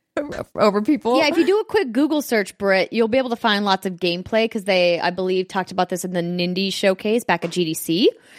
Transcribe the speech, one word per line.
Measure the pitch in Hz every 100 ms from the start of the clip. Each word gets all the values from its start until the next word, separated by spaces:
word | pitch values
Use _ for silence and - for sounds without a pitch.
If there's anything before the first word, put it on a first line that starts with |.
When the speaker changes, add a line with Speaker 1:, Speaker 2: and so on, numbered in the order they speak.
| _ -
Speaker 1:
<laughs> | 294 - -
over | - 214 202
people. | 208 269 226 262
Speaker 2:
Yeah, | 294
if | 339
you |
do | 339 415
a |
quick | 427 427 277
Google | 220 294 302
search, | - 226 190 -
Britt, | 196 190 -
you'll | 220 220
be | 254
able | 254
to | 233
find | 233 202
lots | 202 190
of | 196
gameplay | 170 175 175 185 220 226
'cause | 220
they, | 190 185 175 170
I | 175
believe, | 180 185 185 185
talked | 196 180
about | 185 180
this | 180
in | 185
the | 180
Nindy | 170 175 175 180 196
showcase | - 196 185 214 226
back | - 170
at | 170
G | 180
D | 165
C. | 160 - 165 330 - -